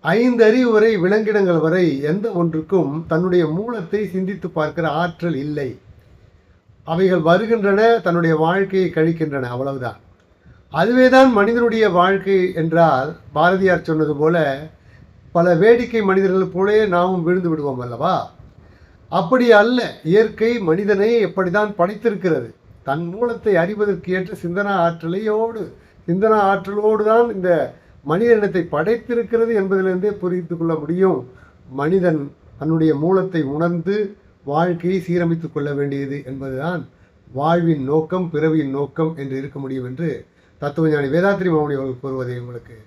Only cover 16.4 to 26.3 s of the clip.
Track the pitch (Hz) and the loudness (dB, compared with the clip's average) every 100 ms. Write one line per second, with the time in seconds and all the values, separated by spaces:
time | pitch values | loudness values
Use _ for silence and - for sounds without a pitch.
16.4 | 180 170 196 214 214 175 185 185 165 180 | -2 -2 0 2 2 2 0 0 0 0
17.4 | 175 156 143 127 123 120 160 170 - - | 0 -2 -4 -6 -8 -4 -2 -2 -6 -14
18.4 | - - - - - - - 170 170 254 | -20 -20 -20 -20 -20 -20 -6 -4 0 2
19.4 | 240 214 214 247 170 - 156 196 220 214 | 6 6 6 2 -2 -8 0 2 2 0
20.4 | 220 240 180 165 202 202 208 233 190 190 | -2 0 0 0 0 2 2 2 0 -2
21.4 | 185 190 208 - 175 208 240 202 180 147 | -2 0 -2 0 -2 0 -4 -2 -2 -2
22.4 | 117 - _ - - 143 170 190 240 208 | -4 -16 _ -16 -6 -6 -6 -4 -4 -2
23.4 | 220 185 175 208 208 185 - 185 180 202 | 0 2 0 -2 -2 -2 -4 -4 -4 -8
24.4 | 175 175 202 196 170 165 165 185 220 214 | -6 -4 -2 0 0 -2 -6 -6 -2 -2
25.4 | 226 226 175 - _ _ - 180 214 | -2 -6 -12 -14 _ _ -6 -2 2